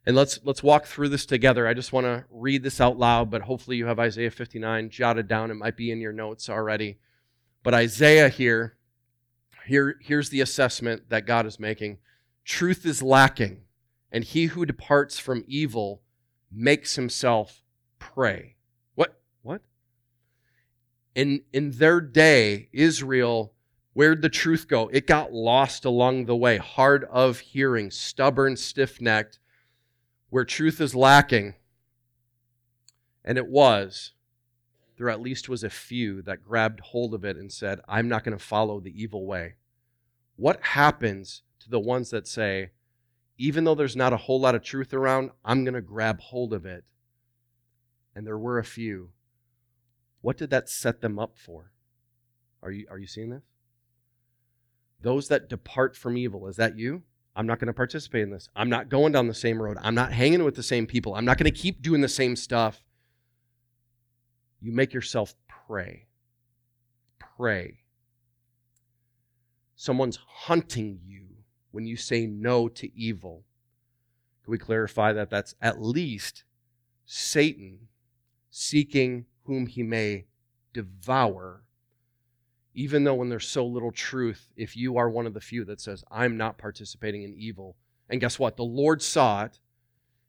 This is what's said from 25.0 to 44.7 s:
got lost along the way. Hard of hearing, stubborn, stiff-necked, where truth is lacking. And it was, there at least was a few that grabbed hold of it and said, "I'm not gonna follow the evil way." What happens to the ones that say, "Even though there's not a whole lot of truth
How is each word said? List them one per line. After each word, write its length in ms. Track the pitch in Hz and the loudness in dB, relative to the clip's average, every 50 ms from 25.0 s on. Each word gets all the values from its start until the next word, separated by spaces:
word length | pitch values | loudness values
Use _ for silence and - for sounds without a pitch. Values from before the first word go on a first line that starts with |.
| 131 | 4
got 240 | - 156 151 151 - | 4 4 2 2 -2
lost 540 | 120 113 113 117 123 135 139 127 - - - | -6 -2 2 4 4 4 4 2 0 -4 -2
along 400 | 131 120 120 123 127 131 131 120 | 2 4 4 4 4 2 0 0
the 100 | 117 120 | 0 0
way. 220 | 120 123 120 113 | 2 4 4 2
Hard 480 | 95 - - - 131 131 139 143 139 131 | 2 -2 -2 2 4 6 6 6 4 2
of 340 | - - 127 131 131 117 120 | 0 2 4 4 4 2 -2
hearing, 500 | - - - 135 139 131 123 113 101 95 | -8 -8 -4 -2 0 0 0 0 -2 -6
stubborn, 680 | - - - - - - 131 143 131 135 135 135 127 | -8 -10 -10 -8 -2 2 2 2 4 4 2 2 0
stiff-necked, 840 | - - - - 139 135 127 - - 120 117 110 107 107 - _ _ _ _ _ _ _ _ _ _ _ _ _ _ _ _ _ _ _ _ | -4 -8 -6 -2 -2 -2 -2 -2 -2 0 0 2 0 0 -4 _ _ _ _ _ _ _ _ _ _ _ _ _ _ _ _ _ _ _ _
where 140 | 127 127 123 | -2 -2 -2
truth 380 | - - - 156 156 160 - | -2 -2 0 0 0 0 0
is 120 | 156 131 127 | -2 -2 2
lacking. 600 | 127 135 135 139 147 143 - 127 107 101 101 - _ _ _ _ _ _ _ _ _ _ _ _ _ _ _ _ _ _ _ _ _ _ _ _ _ _ _ _ _ _ _ _ _ - | 6 8 10 10 8 8 6 2 0 0 -2 -8 _ _ _ _ _ _ _ _ _ _ _ _ _ _ _ _ _ _ _ _ _ _ _ _ _ _ _ _ _ _ _ _ _ -6
And 140 | - 123 | -4 -4
it 100 | 131 120 | -4 -2
was, 640 | 95 131 143 139 127 110 101 98 92 - - - - _ _ _ _ _ _ _ _ _ _ _ _ _ _ _ _ _ | 2 4 6 8 8 6 4 0 -4 -10 -14 -16 -16 _ _ _ _ _ _ _ _ _ _ _ _ _ _ _ _ _
there 120 | - 120 120 | -6 -4 -4
at 120 | 110 107 | -4 -4
least 260 | 120 127 131 - - | -6 -8 -8 -8 -8
was 160 | 127 127 110 110 | -8 -6 -6 -6
a 60 | 98 | -8
few 520 | - - - - 120 123 117 104 98 95 85 | -10 -12 -14 -8 -6 -4 -4 -4 -4 -6 -8
that 200 | 98 95 - _ | -10 -10 -10 _
grabbed 380 | 101 113 113 110 110 110 104 | -2 0 2 2 0 -2 -6
hold 320 | - - - 120 120 113 110 | -12 -8 -6 -4 -4 -4 -4
of 100 | 98 98 | -6 -6
it 140 | 101 92 | -6 -8
and 160 | - 98 98 - | -8 -12 -16 -12
said, 260 | - 107 98 98 85 - | -8 -6 -6 -6 -6 -6
"I'm 220 | - 101 110 117 120 | -4 -2 -2 0 0
not 160 | 120 110 - | 0 -2 -2
gonna 120 | 117 107 | -4 -8
follow 440 | 98 - - 110 104 110 104 104 101 | -8 -6 -2 0 0 0 0 -2 -6
the 200 | 90 95 76 101 | -10 -12 -12 -10
evil 240 | 110 104 107 98 95 | -10 -10 -8 -8 -8
way." 280 | 95 95 90 85 85 - _ _ _ _ _ _ _ _ _ _ _ _ _ _ _ _ | -8 -8 -8 -8 -10 -14 _ _ _ _ _ _ _ _ _ _ _ _ _ _ _ _
What 260 | - 110 151 185 - | -2 0 0 0 0
happens 800 | - - - 139 147 151 - - 120 107 98 98 95 - - - _ _ _ _ | -2 -2 2 4 4 4 4 2 -2 -4 -4 -6 -12 -16 -18 -20 _ _ _ _
to 100 | _ 110 | _ -4
the 100 | 120 113 | -4 -2
ones 300 | 101 117 123 127 120 - | -2 -2 -2 -2 -4 -6
that 180 | 117 107 - | -8 -8 -8
say, 440 | - - 117 107 98 95 95 95 90 _ _ _ _ _ _ _ _ _ _ _ _ _ | -8 -6 -4 -2 -2 -2 -4 -6 -10 _ _ _ _ _ _ _ _ _ _ _ _ _
"Even 260 | - 123 151 143 165 160 | -4 -4 -2 0 2 2
though 120 | 165 156 | 2 2
there's 200 | 147 143 127 117 | 2 0 -2 0
not 160 | 127 127 127 | 0 2 2
a 60 | 120 | 0
whole 240 | 107 - - 131 131 | 0 0 0 0 2
lot 140 | 131 127 120 | 4 2 2
of 80 | 110 - | 0 -2
truth 300 | - | -6